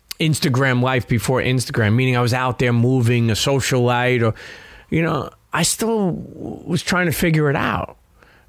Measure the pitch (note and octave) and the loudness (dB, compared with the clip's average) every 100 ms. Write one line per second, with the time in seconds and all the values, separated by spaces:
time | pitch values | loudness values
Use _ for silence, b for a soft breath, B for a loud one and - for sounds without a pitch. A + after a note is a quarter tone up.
0 | - - D#3+ - F3+ B2 C3+ B2 B2+ C3 | -14 -2 0 2 0 2 2 2 2 0
1 | - A#2+ - B2+ - B2+ - C3 G#2+ A#2 | 0 -2 0 0 0 -2 -2 0 2 2
2 | C3 B2 A#2+ B2+ B2+ A#2 B2 A#2+ A#2+ C3 | 2 2 0 0 -2 0 0 2 2 2
3 | A#2 A#2+ A#2 G#2 C#3+ C#3 - C3 A#2+ A#2+ | 2 2 2 0 0 0 0 2 2 2
4 | B2 B2 A2+ B B B B B B D#3+ | 2 2 0 B B B B B B -2
5 | E3 D3+ - - _ D3+ E3+ - A3+ A3+ | 0 -2 -6 -14 _ -4 -2 -2 -2 -2
6 | F#3 - - - - - - F3 - F3+ | -2 -4 -10 -14 -12 -10 -4 -4 -2 0
7 | F3 - F3 D#3 D3+ D#3 G#2+ - - - | 0 0 0 2 2 0 -2 -4 -6 -12
8 | _ b b b | _ b b b